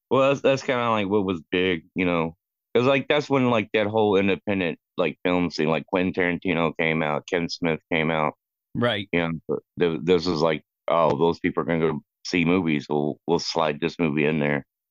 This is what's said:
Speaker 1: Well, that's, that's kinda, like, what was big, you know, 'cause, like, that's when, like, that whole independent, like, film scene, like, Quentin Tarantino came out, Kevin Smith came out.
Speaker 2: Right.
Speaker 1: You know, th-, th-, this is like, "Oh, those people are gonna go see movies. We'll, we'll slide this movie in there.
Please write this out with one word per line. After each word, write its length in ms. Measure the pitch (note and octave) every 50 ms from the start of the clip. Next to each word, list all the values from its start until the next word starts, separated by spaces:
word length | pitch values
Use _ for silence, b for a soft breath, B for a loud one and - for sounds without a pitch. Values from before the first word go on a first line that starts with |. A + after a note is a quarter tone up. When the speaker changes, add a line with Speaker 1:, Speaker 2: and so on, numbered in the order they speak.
| _ _
Speaker 1:
Well, 200 | A#2 C3 C3+ C#3
that's, 100 | C#3 B2+
that's 240 | - C3+ C3+ C3+ -
kinda, 260 | - C3 B2 A#2+ A#2
like, 180 | A2+ G#2+ G2+ F#2
what 160 | G2+ G#2+ G2
was 160 | F#2+ F#2 D#2+ - _
big, 320 | - F2+ F2+ F#2 F2+ E2 - _ _
you 120 | - F#2
know, 300 | F2 F2 E2+ D#2+ E2 - _ _ _ _ _ _ _ -
'cause, 120 | A#2 B2
like, 220 | C3+ C#3 C3+ A#2+ -
that's 200 | D3+ D3+ C#3+ -
when, 200 | C#3 C3+ B2+ B2
like, 200 | A#2+ A2 G2+ - -
that 140 | A2 G#2+
whole 280 | G2+ G#2+ A2+ G#2+ G#2 G2
independent, 640 | F#2+ G2 G2 F#2 - - - G2+ F#2+ F2+ E2 C#2+ - _ _ _
like, 200 | - F2+ D#2+ - - -
film 240 | F2+ F2+ F2+ F2 E2
scene, 180 | - - D#2 D#2
like, 160 | D#2+ D2+ C#2+
Quentin 260 | - - F#2 F2+ F#2 D2+
Tarantino 580 | - F2+ F2 F2 E2 - F#2+ E2+ E2 E2+ D#2+ D2+
came 260 | - E2+ D#2+ D#2+ D#2+ D#2+
out, 240 | D2+ D2+ C#2+ -
Kevin 220 | - F#2+ F2+ E2+ E2
Smith 320 | - - - E2 D#2+ D#2 - _
came 200 | F2 D#2+ D#2+ D#2+
out. 240 | E2 D#2+ D2+ D2 - _ _ _ _ _ _ _ -
Speaker 2:
Right. 340 | A2+ A#2 A#2+ A2 G#2 G2+ -
Speaker 1:
You 80 | - F2
know, 120 | E2+ E2 E2 D2+ - -
th-, 100 | D2 - - _ _ -
th-, 200 | F2 E2+ D#2+ - D2+
this 220 | E2 F#2 F2 D#2+
is 160 | F2+ F2 D2+
like, 220 | D#2 D#2+ D#2+ D2+ - _ _ _ _
"Oh, 300 | - D#2 E2+ E2 D2+ D2
those 220 | C2+ D#2+ E2+ E2 -
people 240 | - F2+ - F2 D2+
are 20 |
gonna 140 | D#2+ E2+ E2
go 220 | D#2+ D#2+ D2+ C#2+ - _ _ _ -
see 200 | - - F2+ E2
movies. 420 | E2 F2+ F#2+ F2+ E2 D2+ D2 C2+ -
We'll, 280 | D2 D2+ D2 D2 - - _
we'll 120 | - E2 E2
slide 400 | - - - E2 D#2+ D#2 D2 D2
this 200 | E2 D#2+ - -
movie 260 | E2+ D#2 C#2+ D2+ C#2+
in 140 | D2+ D#2+ D#2
there. 260 | D2 D2 C#2+ C2+ - - _ _ _ _